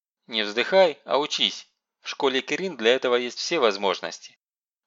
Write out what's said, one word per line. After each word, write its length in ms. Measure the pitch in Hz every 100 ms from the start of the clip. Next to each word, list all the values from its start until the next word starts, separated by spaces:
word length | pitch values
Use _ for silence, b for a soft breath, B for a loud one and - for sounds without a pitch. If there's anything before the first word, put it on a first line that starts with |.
| _ _ -
"Не 160 | 113
вздыхай, 560 | 104 107 117 190 180 139
а 140 | - 135
учись. 500 | 147 - 107 - - _ _ _
В 80 | -
школе 320 | - 135 131
Кирин 360 | - 147 190 131
для 160 | 110
этого 220 | 127 131 123
есть 240 | 123 -
все 200 | - 170
возможности. 800 | 117 98 98 87 85 - - _ _ _ _ _